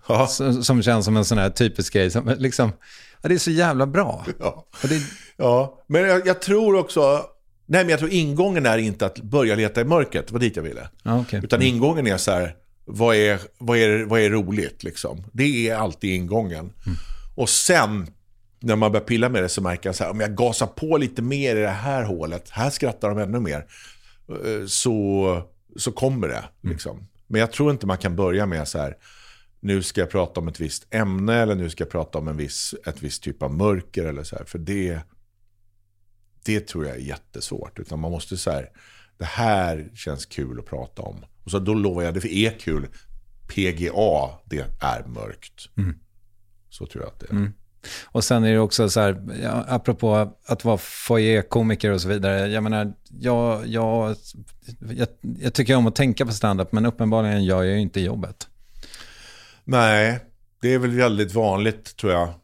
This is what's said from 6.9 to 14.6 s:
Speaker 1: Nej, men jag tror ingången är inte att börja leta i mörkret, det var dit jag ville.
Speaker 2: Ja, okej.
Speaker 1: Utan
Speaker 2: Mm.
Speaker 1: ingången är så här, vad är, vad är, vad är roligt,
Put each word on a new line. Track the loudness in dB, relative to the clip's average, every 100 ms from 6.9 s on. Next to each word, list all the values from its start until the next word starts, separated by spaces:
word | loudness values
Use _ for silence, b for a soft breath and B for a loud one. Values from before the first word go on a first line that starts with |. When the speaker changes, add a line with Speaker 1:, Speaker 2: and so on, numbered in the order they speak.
| 4 4 4 -2 -16 _ _ 0
Speaker 1:
Nej, | 2
men | 4
jag | 2
tror | 2
ingången | 2 2 2 2 4 4
är | 4
inte | 0 0 -2
att | -4
börja | -2 2 4 2
leta | 2 0
i |
mörkret, | 2 2 2 -4 -4
det |
var | 0
dit | 0 -2
jag |
ville. | -8 -10 -16 -10
Speaker 2:
Ja, | 0 0
okej. | 0 -4
Speaker 1:
Utan | 0 2
Speaker 2:
Mm. | 4 4
Speaker 1:
ingången | 2 2 0
är | 0
så | 0
här, | 0 -2 -6 _ _ -14
vad | 0 4 6
är, | 4 2 -4 _
vad | 0 4
är, | 4 4 2
vad | 4
är | 4
roligt, | 2 0 -2